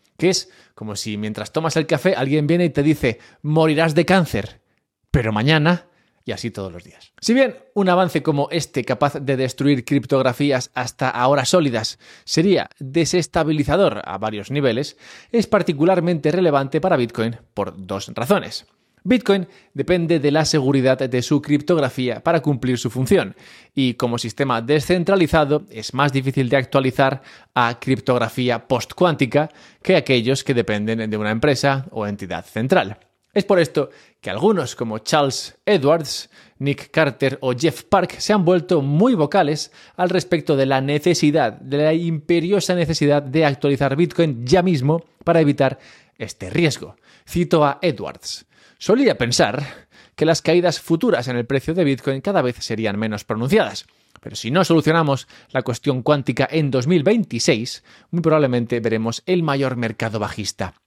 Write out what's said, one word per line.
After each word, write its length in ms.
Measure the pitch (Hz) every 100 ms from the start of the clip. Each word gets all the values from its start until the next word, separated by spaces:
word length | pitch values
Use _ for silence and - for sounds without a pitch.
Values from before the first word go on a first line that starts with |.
| _ -
que 140 | 180
es 180 | 180 - _ _
como 220 | - 110 101
si 220 | 110 104
mientras 360 | 107 107 104
tomas 240 | 156 160 165
el 80 | 151
café 300 | 151 185 120
alguien 320 | 135 151 147
viene 180 | 175 175
y 60 |
te 100 | 139
dice, 380 | 143 147 127 - - _
"Morirás 500 | - 156 160 147 165
de 140 | 151 165
cáncer, 540 | 190 165 107 - - _ _ _ _ _
pero 200 | 139 110
mañana", 540 | 107 131 156 156 175 - _ _ _ -
y 60 |
así 180 | 101 117
todos 240 | 101 95
los 100 | 85
días. 300 | - - - _
Si 140 | - 247
bien 220 | 254 - - 208
un 140 | 185
avance 340 | 180 180 160
como 240 | 160 143 143
este, 340 | 170 - 135
capaz 360 | 120 123 147 147
de 180 | 135 131
destruir 480 | 127 - 139 135 -
criptografías 840 | 139 120 135 127 120 143 131 -
hasta 380 | - 120 - 131
ahora 340 | 120 127 143 127
sólidas, 540 | 185 143 117 107 - - -
sería 480 | - - 185 160 - -
desestabilizador 1200 | 131 151 156 180 156 170 156 156 143 170 180 101
a 140 | - 95
varios 320 | 110 104 98
niveles, 480 | 139 135 113 147 - - - -
es 140 | 233 -
particularmente 840 | 208 170 143 165 185 165 165 151
relevante 500 | 165 175 143 135 156
para 160 | 185 151
Bitcoin 400 | 117 - 113 113 _
por 220 | - 95 95
dos 320 | 92 98 - -
razones. 500 | 123 196 82 - - _ _ _ 180
Bitcoin 400 | 247 - 196 175 - _ 139
depende 440 | 135 180 165 165
de 120 | 143
la 140 | 151 151
seguridad 520 | 156 131 139 127 127
de 240 | 135 123
su 180 | 120 147
criptografía 840 | 147 147 147 170 131 - 123 110
para 180 | 165 170
cumplir 380 | 147 131 127 123
su 100 | 123
función, 460 | 127 127 190 98 - - - - -
y 180 | 127
como 240 | 117 123 117
sistema 460 | 113 - 135 113
descentralizado 960 | 117 151 139 180 175 196 160 165 143 147 -
es 240 | 113 -
más 180 | 127 143
difícil 380 | 135 131 135 123
de 80 | 139
actualizar 640 | 123 139 131 117 135 131 - - _
a 240 | 127 117 117
criptografía 880 | - 127 - 123 113 - 123 117 -
postcuántica 840 | 123 - - 180 147 123 143 156 - - _
que 120 | - 180
aquellos 480 | - 127 117 131
que 120 | - 120
dependen 520 | - 104 107 113 110
de 100 | 107
una 120 | 107
empresa 560 | 113 151 135 139 135 135
o 160 | 113 104
entidad 380 | 101 92 87 -
central. 520 | 107 131 185 101 - _ _ _
Es 140 | 202 -
por 140 | 185
esto 320 | 160 160 135 - _ _
que 120 | 107
algunos 440 | 101 185 196 123 -
como 220 | 117 107
Charles 580 | - 156 139 - - - -
Edwards, 640 | 196 135 165 143 - - _ - -
Nick 320 | 139 135 -
Carter 480 | 165 147 - 135 139
o 120 | 131 123
Jeff 280 | 156 -
Park 320 | - 190 175 -
se 160 | -
han 100 | 208
vuelto 380 | 170 180 175 170
muy 320 | 139 151 240
vocales 580 | 214 143 196 151 151 - - - -
al 120 | 180
respecto 460 | 185 - 165 147 139
de 100 | 135
la 160 | 131
necesidad, 720 | 135 147 180 170 151 151 120
de 240 | - 131 143
la 160 | 156
imperiosa 800 | 160 170 160 151 170 170 202 -
necesidad 480 | 180 156 156 143 147
de 240 | 139 147 151
actualizar 500 | 135 143 139 139 139
Bitcoin 520 | 170 - 165 117 123
ya 160 | 180
mismo 420 | 185 151 135 165 - _
para 180 | - 165
evitar 360 | 147 143 135 127 - - _ -
este 320 | 110 - 90
riesgo. 460 | - 160 - 76 - _ _ -
Cito 380 | 175 175 165 147
a 120 | -
Edwards: 640 | 180 104 80 - - - - _ _ _
"Solía 400 | - 240 254 120
pensar 720 | 120 123 123 127 143 - - _ - -
que 100 | 156
las 160 | 165
caídas 380 | - 185 175 -
futuras 480 | - 165 247 151 123
en 80 | 123
el 100 | 113
precio 280 | 139 -
de 100 | 170
Bitcoin 380 | 147 131 - 135
cada 200 | - 190
vez 160 | 127 120
serían 400 | - 110 110 101
menos 260 | 110 104 -
pronunciadas. 600 | 110 127 214 123 104 - _ _ -
Pero 140 | - 110
si 160 | 113
no 120 | 165
solucionamos 640 | 170 165 151 165 151 135 - - _
la 140 | 135
cuestión 400 | 127 117 143 127
cuántica 440 | 117 147 135 120 131
en 220 | 160 147
dos 160 | 131 127
mil 160 | 180
veintiséis, 800 | 139 233 175 117 - 117 113 - _ - _
muy 100 | 170
probablemente 580 | 160 156 139 123 117 120
veremos 440 | 110 110 113 113 -
el 180 | 180
mayor 320 | 160 139 131 123
mercado 440 | 113 - 117 107
bajista 560 | 101 - 98 - 92 -